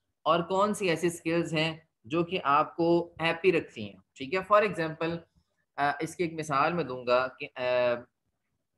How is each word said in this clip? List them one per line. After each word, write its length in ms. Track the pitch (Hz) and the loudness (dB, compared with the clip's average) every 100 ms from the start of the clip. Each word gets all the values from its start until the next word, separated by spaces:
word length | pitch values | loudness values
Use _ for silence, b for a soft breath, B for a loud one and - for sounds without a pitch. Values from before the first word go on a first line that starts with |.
| _ _ 151 | _ _ 0
और 160 | 170 | 0
कौन 320 | 170 190 208 | 2 0 0
सी 140 | 202 190 | 0 0
ऐसी 220 | 156 175 | 0 0
skills 440 | 170 160 170 156 | -2 -2 -2 0
हैं 340 | 156 160 160 _ _ 110 | 0 -2 -4 _ _ -6
जो 160 | 165 | -2
कि 140 | 170 185 | -2 -2
आपको 800 | 135 147 151 - 170 170 165 - | 2 2 2 0 2 2 0 -4
happy 300 | 160 165 190 | -2 2 2
रखती 340 | 165 - 120 104 | 2 0 -10 -12
हैं, 180 | 98 _ - | -14 _ -14
ठीक 180 | 131 | -6
है? 140 | 185 180 | -4 4
For 140 | 208 | 4
example, 560 | 214 160 160 151 165 170 - _ _ _ _ - | 4 0 -4 -4 -4 -6 -10 _ _ _ _ -2
अ, 200 | 143 143 | -2 -2
इसकी 220 | 160 - | -6 -4
एक 100 | 170 | -6
मिसाल 400 | 160 156 135 156 | -6 -2 0 0
मैं 140 | 175 135 | 0 -4
दूंगा 400 | 127 120 123 127 | -4 2 2 2
कि, 180 | - 143 | -6 -14
अ, 500 | - 127 123 123 120 123 _ _ _ _ _ _ | -6 0 2 2 0 -6 _ _ _ _ _ _